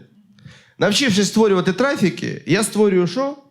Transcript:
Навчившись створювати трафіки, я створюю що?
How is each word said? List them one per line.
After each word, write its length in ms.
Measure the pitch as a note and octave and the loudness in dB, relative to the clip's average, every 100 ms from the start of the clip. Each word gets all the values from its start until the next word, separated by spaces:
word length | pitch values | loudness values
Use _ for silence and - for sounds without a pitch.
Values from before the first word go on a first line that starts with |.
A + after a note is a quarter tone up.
| - _ _ _ - - _ - | -20 _ _ _ -20 -20 _ -2
Навчившись 500 | F#3+ G#3 C#4 F#3+ G3 | 0 0 0 0 0
створювати 440 | A3 A3 F#3 F3 | 2 2 2 0
трафіки, 720 | F3+ C4+ C#4+ F#3+ - - - - | 0 -2 0 -2 -2 -10 -8 -2
я 160 | F#3+ | -2
створюю 440 | G#3+ G#3 G#3 F#3 F3 | 0 0 2 2 0
що? 300 | B3+ C#4 D4 _ | -2 -6 -6 _